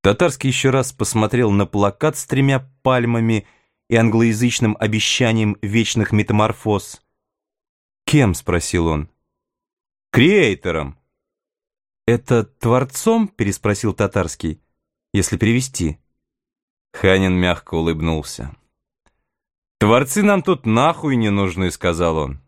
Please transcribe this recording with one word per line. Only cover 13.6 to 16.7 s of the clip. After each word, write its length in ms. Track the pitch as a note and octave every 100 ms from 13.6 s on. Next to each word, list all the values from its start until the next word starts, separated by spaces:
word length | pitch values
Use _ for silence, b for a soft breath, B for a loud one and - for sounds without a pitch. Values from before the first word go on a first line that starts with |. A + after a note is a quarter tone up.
| G#2 G2+ G#2+
Татарский. 680 | - G2+ G#2 E2+ - E2 D2 _ _ _ _ _
"Если 240 | G2+ F2+ G2+
перевести". 600 | A2 A#2+ C3 - D#2+ D2 _ _ _ _ _ _ _